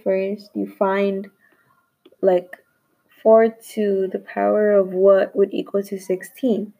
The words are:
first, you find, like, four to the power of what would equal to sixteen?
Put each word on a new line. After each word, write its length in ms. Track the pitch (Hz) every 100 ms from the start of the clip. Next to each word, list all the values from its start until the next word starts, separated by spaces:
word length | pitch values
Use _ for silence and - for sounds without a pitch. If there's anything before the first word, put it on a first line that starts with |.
first, 480 | 202 190 196 208 -
you 120 | 208 196
find, 640 | - 196 196 202 196 202 _ _ _ _ _ _ _ _ -
like, 420 | 190 180 180 - _ _ _ _ _ _
four 280 | 220 226 226 226 -
to 340 | 220 208 196 190
the 80 | 196
power 520 | - 202 202 208 208
of 180 | 202 190
what 420 | 185 196 196 - -
would 180 | 196
equal 300 | - - 202
to 160 | 196 196
sixteen? 760 | - 185 - - 262 190 208